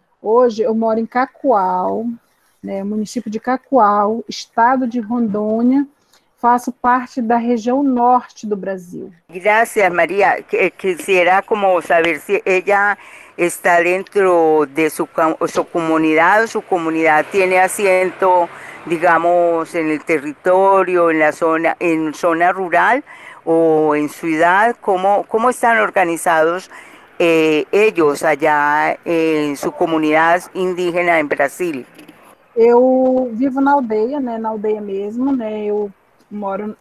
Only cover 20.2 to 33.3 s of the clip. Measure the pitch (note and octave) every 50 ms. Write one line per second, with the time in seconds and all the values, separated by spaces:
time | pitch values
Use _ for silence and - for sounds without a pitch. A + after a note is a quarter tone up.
20.2 | C3+ D3+ C#3 _ - F#3 F#3 F#3+ G3 G3 G3 F#3+ F#3 F3 F3+ F3 E3+ E3 D#3+ D#3
21.2 | D#3 D3+ D3 - F3 D#3+ D#3+ D#3+ E3 D#3+ - - F3+ E3+ D#3+ D#3+ D#3+ D#3 C#3+ -
22.2 | - F3 E3 E3 F3 F3+ F3+ F#3+ F#3+ E3+ E3+ E3+ F3+ G3+ A#3+ C#4+ - - - -
23.2 | - - - - - E3 E3 E3 E3 D#3+ D#3 D#3 D#3 D3+ D3 D3+ D3+ C#3+ - -
24.2 | F3 E3 D#3 D#3 E3+ E3+ F#3 G3 A3 A#3+ A#3 - - G#3+ F#3+ F3+ F#3 G3 G3+ F#3
25.2 | E3+ - - A3 A#3 B3+ B3 - B3+ A#3 A3+ A3 G#3+ F3+ - G3 F3+ E3+ E3 D#3
26.2 | - F3+ E3 D#3+ D#3 E3 F3 F#3 - - - - - - - - - - _ -
27.2 | F3 E3+ E3 D#3+ D#3+ D#3 D#3 D3+ - - - G3+ G#3+ G#3+ F3+ E3+ D#3 D3 C#3 -
28.2 | - D#3+ D3+ C#3 D#3+ D#3 D3+ D3 C#3+ D3 D3 D3+ D#3 D#3+ - - - E3+ E3+ E3
29.2 | D#3+ D#3+ D#3 D3+ D3+ D3 C#3 C3+ - F3 - - F3+ E3 E3 D#3 D#3 D3+ D#3 D#3
30.2 | D#3+ E3 F3 F#3 - - - F#3 F#3 F#3 F3+ F3 F3+ F3 E3 F3 F3 F3 E3 D#3+
31.2 | D3 C#3 D3+ C#3 C#3+ C3 - - F3+ E3+ D3 B2+ - - _ - - - - _
32.2 | - - - _ _ _ - A#3 A3+ A#3+ A#3+ A#3+ B3+ C4 B3+ C4 C4 C4 B3+ C4
33.2 | B3+ A#3+